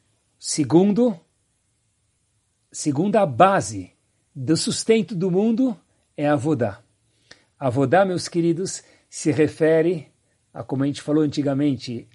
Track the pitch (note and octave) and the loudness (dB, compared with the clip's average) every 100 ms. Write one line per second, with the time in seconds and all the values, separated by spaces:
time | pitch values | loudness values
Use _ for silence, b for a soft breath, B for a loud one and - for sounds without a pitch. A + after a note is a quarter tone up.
0 | _ _ _ _ - - B2+ E3 G3+ G3+ | _ _ _ _ -8 -4 2 4 4 4
1 | B3 F3+ _ _ _ _ _ _ _ _ | 0 -2 _ _ _ _ _ _ _ _
2 | _ _ _ _ _ _ _ - D3+ C3+ | _ _ _ _ _ _ _ -8 -4 -2
3 | G3+ F3+ D3 A2+ F#3 F#3+ G2+ G#2 F#2 _ | 0 2 0 4 4 4 -2 -8 -12 _
4 | _ _ _ D3 B2 D#3+ - - - A3+ | _ _ _ -8 -2 -2 -2 -2 2 2
5 | G3+ F#3+ F#3+ F3+ A3 A3+ C4 G3 _ _ | 0 -4 -2 0 2 2 0 -2 _ _
6 | _ - D3 D3 C#3 C#3 A2+ G2 _ _ | _ -4 0 0 0 0 -2 -4 _ _
7 | _ b b b b _ C#3 A#2+ C3 E3+ | _ b b b b _ -4 0 2 4
8 | G3 F3 - E3+ E3+ E3 F#3+ - b b | 2 -2 -4 -2 -2 -2 -6 -10 b b
9 | b - D#3 D3 D3+ - D#3 D#3+ E3 F3 | b -6 -2 2 0 2 2 4 2 -2
10 | - _ _ _ _ - - C3 C#3 C#3 | -8 _ _ _ _ -16 -8 -4 -2 -4
11 | - D3+ D3+ D3 C#3 C3+ D3 B2+ - A2+ | -2 0 0 0 -2 0 0 -2 -6 -12
12 | - | -14